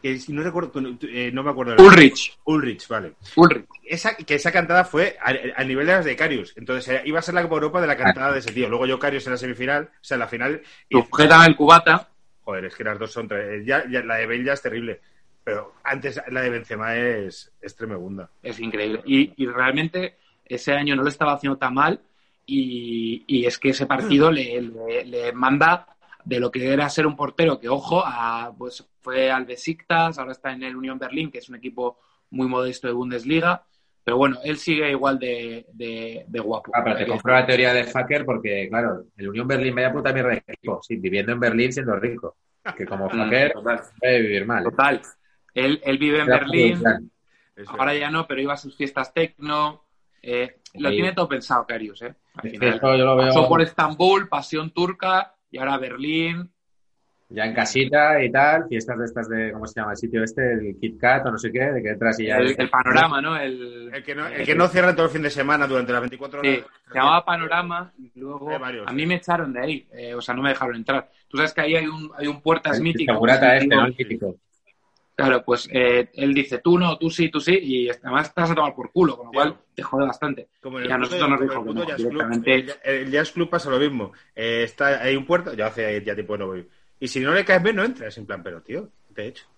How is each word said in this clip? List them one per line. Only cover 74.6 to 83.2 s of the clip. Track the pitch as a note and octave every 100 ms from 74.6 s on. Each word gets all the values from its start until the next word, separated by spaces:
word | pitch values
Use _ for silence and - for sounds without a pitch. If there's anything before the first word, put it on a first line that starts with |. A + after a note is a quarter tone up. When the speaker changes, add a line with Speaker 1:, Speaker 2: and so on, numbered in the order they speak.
| _ _ _ _ _ -
Speaker 2:
Claro, | C3+ B2+
pues, | B2 A#2+ -
eh, | C3 B2 B2 B2
él | - C#3
dice, | C#3 C#3 B2
"Tú | E3+ F3
no, | F3+ D#3
tú | E3
sí, | D#3+ E3
tú | D#3
sí", | D3 F#3+
y | D#3 B2+ B2
est-, | B2
además | B2+ C3 D#3
te | -
vas | E3
a |
tomar | D#3+ D3
por | C3 A#2+
culo, | F3 E3+ B2+
con | A#2
lo |
Speaker 1:
Claro. | B2+ D3+
Speaker 2:
cual | D3+ _
te | -
jode | - C3+ C#3
bastante. | - D3+ C3 - _
Speaker 1:
Como | C3+ B2+
en |
Speaker 2:
Y | B2
Speaker 1:
el |
Speaker 2:
a | B2+
Speaker 1:
puto, | B2 F3+
Speaker 2:
nosotros | D3+
nos | C3+
Speaker 1:
como | C3+
Speaker 2:
dijo | C3
Speaker 1:
el | A2
Speaker 2:
que |
Speaker 1:
puto | A2
Speaker 2:
no, | E3
Speaker 1:
Jazz | C#3+ A#2
Club. | D3
Speaker 2:
directamente. | A2+ A#2 A#2+ C3 C3 C#3+
Speaker 1:
El, | C3+ C3+ C3+
el |
Jazz | C#3+